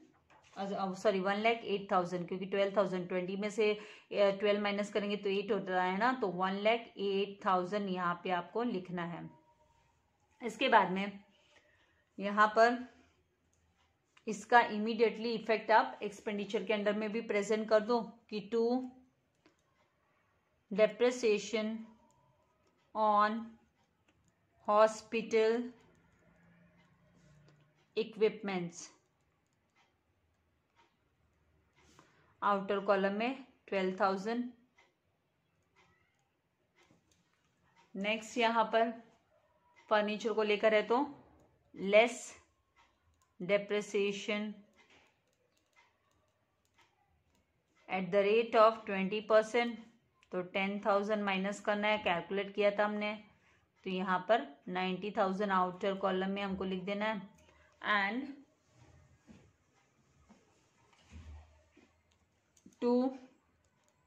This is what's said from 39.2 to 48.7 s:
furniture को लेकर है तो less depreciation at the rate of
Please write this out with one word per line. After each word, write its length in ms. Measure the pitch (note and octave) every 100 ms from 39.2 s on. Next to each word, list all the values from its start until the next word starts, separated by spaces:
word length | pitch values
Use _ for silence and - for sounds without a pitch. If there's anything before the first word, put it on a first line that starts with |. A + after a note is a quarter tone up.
| _ _ _ _ _ _ -
furniture 440 | G#3+ G#3 G#3+ A3+
को 100 | G#3
लेकर 300 | G#3+ G#3 G#3+
है 100 | G#3+
तो 320 | G#3+ A#3 C#4+ - - _ _ _ _ -
less 340 | F#3+ G3+ A#3+ B3 - - _ _ _ _ _ _ _ _ _ -
depreciation 1120 | F3+ G3+ G3+ G#3 G3+ G#3 G3+ G3+ - G#3 G#3+ G3+ - _ _ - _ _ _ _ _ _ _ _ _ _ _ _ _ _ _ _ _ _ _ _ _ _ _ _ _ _ _ _ -
at 160 | F#3+ F#3
the 180 | G3+
rate 320 | G3+ A3 A#3 A#3
of 180 | A3